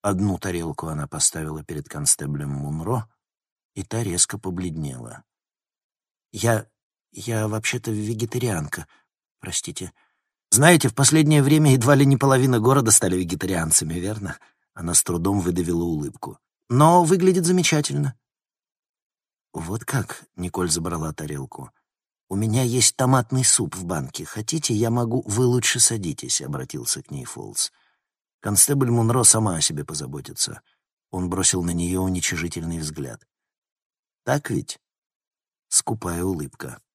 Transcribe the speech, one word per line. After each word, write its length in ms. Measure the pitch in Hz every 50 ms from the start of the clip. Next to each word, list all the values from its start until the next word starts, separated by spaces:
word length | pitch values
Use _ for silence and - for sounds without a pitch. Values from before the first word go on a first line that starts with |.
| -
Одну 340 | 101 98 90 101 101 92
тарелку 480 | 87 - 95 87 85 82 80 73 - -
она 220 | 80 78 76 71
поставила 560 | - - 78 - - - 80 78 76 76 78 73
перед 260 | - 78 73 71 -
констеблем 640 | - 76 73 - - - 73 71 73 71 71 71
Мунро, 580 | 69 69 71 73 76 78 80 98 127 117 110 _ _ _ _ _ _ _ _ _ _ _ _ _ _
и 80 | 98 92
та 200 | _ - 113 117
резко 340 | 95 85 85 - - -
побледнела. 840 | 107 - 95 87 90 90 90 78 80 78 69 64 62 58 57 - - _ _ _ _ _ _ _ _ _ _ _ _ _ _ _ _ _ _ _ _ _ _
«Я... 360 | - 107 110 117 113 110 110 _ _ _ _ _ _ _ _ _
я 360 | _ - 101 117 117 110 107
вообще-то 420 | 107 107 110 110 - - 120 - 120
вегетарианка, 960 | 107 107 107 107 117 107 120 113 - 127 123 120 98 82 76 73 - - 76 _ _ _ _ _ _ _ _ _ _ _
простите. 540 | - - - - - - - - 92 90 _ _ _ _ _ _ _ _ _ _ _ _
Знаете, 380 | - 120 143 170 175 156 - 123
в 40 | -
последнее 480 | - 135 - 156 160 151 151 156 147
время 300 | 135 139 156 156 156 135
едва 240 | 131 127 113 139 143
ли 100 | 135 143
не 120 | 139 139
половина 420 | - 139 139 135 131 131 131 123 113
города 320 | 107 123 135 139 123 110
стали 260 | - - - 92 90
вегетарианцами, 800 | 92 92 82 90 80 95 92 95 85 82 80 76 - 85 78 82
верно?» 420 | 87 90 101 107 104 101 87 76 - _ _ _ _ _ _ _
Она 200 | - 85 85 85
с 80 | -
трудом 380 | - - 87 85 85 98 101 101
выдавила 440 | 87 90 87 90 87 85 87 85 85
улыбку. 540 | 85 80 76 73 67 - - - - - _ _ _ _ _ _ _
«Но 340 | 120 131 151 160 170 180 170
выглядит 440 | 156 185 185 180 185 180 185 170
замечательно». 680 | 170 185 180 165 - 160 151 143 - 143 147 143 139 - _ _ _ _ _ _ _ _ _ _ _ _ _ _ _ _ _ _ _ _ _ _ _ _ _ _ _ -
«Вот 320 | 82 82 82 101 113 -
как?» — 380 | - - 131 110 - - - - _ _
Николь 340 | - 90 90 - 95 90 87
забрала 440 | 82 87 82 85 85 80 80 80 76
тарелку. 580 | - 78 76 76 71 67 62 - - 67 - _ _ _ _ _ _ _ _ _ _ _ _
«У 40 | 95
меня 280 | 101 107 110 107 131 131
есть 320 | 120 120 131 117 - -
томатный 480 | - 131 127 135 127 110 _ 135 131 123
суп 320 | - - - 104 - -
в 80 | 95 90
банке. 400 | 85 87 78 67 65 - - -
Хотите, 500 | - - 110 107 - - 160 - - 117
я 160 | 104 117 113
могу...» 320 | 117 120 120 113 117 127 -
«Вы 180 | - 104 117 127
лучше 360 | 123 123 123 113 - - 123
садитесь», — 600 | - - 117 110 95 82 71 - - 64 - -
обратился 600 | 69 71 73 65 65 - - 73 60 - - - -
к 80 | _
ней 140 | 71 67 64
Фолс. 480 | - - - 52 50 50 - - - _ _ _ _ _ _ _ _ _ _ _ _ _ _
«Констебль 500 | - 107 104 101 - - 143 139 135 120
Мунро 340 | 120 120 113 113 120 127 113
сама 340 | - - 113 110 101 87
о 40 | 80
себе 220 | 76 - 80 73 73
позаботится». 800 | - 78 73 71 65 69 71 65 - 65 - - - - - _ _ _ _ _ _ _ _ _ _
Он 200 | - 90 92 90
бросил 320 | 87 95 90 - - 90
на 100 | 85 87
неё 300 | 87 85 87 87 92 92 92
уничижительный 760 | 95 92 90 82 - 90 80 82 85 - 90 82 82 85
взгляд. 500 | 82 78 76 76 76 67 64 57 - _ _ _ _ _ _ _ _ _ _ _ _ _ _ _ _ _ _ _ _ _
«Так 260 | - 135 147 - -
ведь?» 300 | - 143 135 - - _ _ _ _ _ _ _ _ _ _ _ _ _ _ _ _ _ _
Скупая 560 | _ - - - - 120 110 - 90 85 85 90
улыбка. 580 | 98 92 78 73 65 - _ - 67 60 - _ _